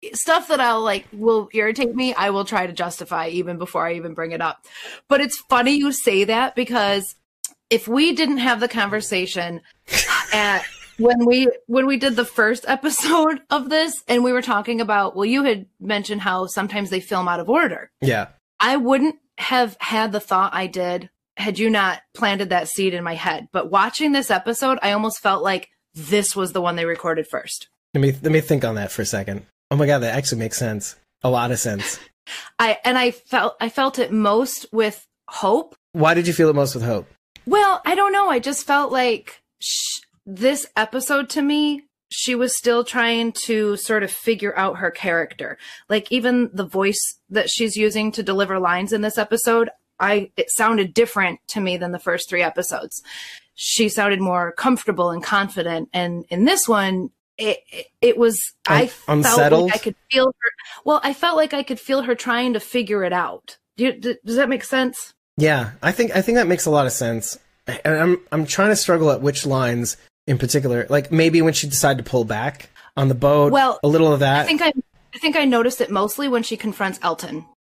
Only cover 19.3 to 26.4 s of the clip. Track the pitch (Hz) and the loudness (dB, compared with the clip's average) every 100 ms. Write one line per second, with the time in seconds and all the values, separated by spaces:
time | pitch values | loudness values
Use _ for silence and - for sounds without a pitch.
19.3 | - - 254 240 196 - 220 220 202 - | -10 -2 0 0 -2 -4 -2 -2 -4 -2
20.3 | 190 190 165 190 185 180 175 180 _ _ | 0 0 -2 -6 -4 -4 -4 -8 _ _
21.3 | - 202 185 220 220 190 165 _ - 220 | -8 -6 0 0 2 0 -2 _ -4 -2
22.3 | 196 196 180 160 - 190 175 170 165 180 | -2 0 0 -2 -2 -2 -2 -6 -6 -4
23.3 | 156 - 185 160 196 208 - 302 277 262 | -4 -4 -6 0 2 2 0 0 0 0
24.3 | 185 - 233 269 254 196 202 214 214 208 | -2 -2 -2 0 0 0 0 -2 -2 0
25.3 | 196 175 185 - _ _ 160 151 208 196 | 0 0 -2 -6 _ _ -18 -2 0 0
26.3 | 196 | -2